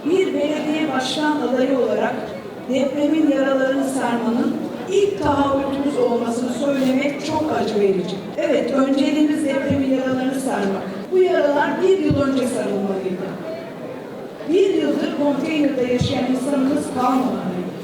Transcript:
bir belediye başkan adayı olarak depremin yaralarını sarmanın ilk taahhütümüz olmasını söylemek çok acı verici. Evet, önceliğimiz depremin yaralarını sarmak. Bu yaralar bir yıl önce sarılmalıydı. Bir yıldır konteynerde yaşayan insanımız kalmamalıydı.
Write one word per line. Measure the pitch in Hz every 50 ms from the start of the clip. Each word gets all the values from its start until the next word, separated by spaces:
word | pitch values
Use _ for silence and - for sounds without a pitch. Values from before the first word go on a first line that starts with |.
| -
bir | 294 359 381 381
belediye | 285 254 285 285 302 302 302 - 302 302 311 311 277 262
başkan | 254 262 - - 311 302 302 302 285
adayı | 247 240 254 254 262 277 277 254
olarak | 226 214 208 208 214 - - - - - - - - - - - - -
depremin | 254 277 277 277 - 294 294 302 320 320 294 277
yaralarını | 269 262 269 269 269 262 262 262 277 277 269
sarmanın | 269 - 254 240 233 233 233 226 226 226 262 294 - - - - - - - - -
ilk | 392 403 403 - - -
taahhütümüz | 302 294 285 277 285 277 269 277 269 269 277 277 277 285 - 247
olmasını | 240 247 233 233 240 233 - 247 254 226
söylemek | - - 277 285 277 262 254 254 262 269 285 294 285 - -
çok | 311 311 302 311 254 233 202
acı | 202 214 214 202
verici. | 202 196 185 180 170 - - - - - -
Evet, | - 330 330 262 - 233 240
önceliğimiz | 269 254 269 277 277 285 - 302 285 302 302 294 - - 277
depremin | 269 262 269 277 277 277 277 269 262 262
yaralarını | 254 262 262 262 254 254 262 269 269
sarmak. | - 262 208 202 202 196 196 190 - 190 196 196 196 -
Bu | 370 370
yaralar | 370 359 339 302 294 285 285 294 311 285 - -
bir | 359 381 381 -
yıl | 302 285 269 277
önce | 277 262 269 254 233 -
sarılmalıydı. | - 220 202 196 202 196 202 196 185 190 185 185 185 180 190 190 - - - 160 - - - - - - - - - - - - - - - - - - - 277
Bir | 330 403 392 392 330
yıldır | 311 294 285 - - - - - -
konteynerde | 285 285 277 - - 330 320 302 285 262 262 254 247 247
yaşayan | 247 247 - - 269 254 247 254
insanımız | 254 247 247 285 285 262 262 269 294 294 - - - 254
kalmamalıydı. | 247 254 262 254 - - 196 185 - 185 180 180 175 - 160 -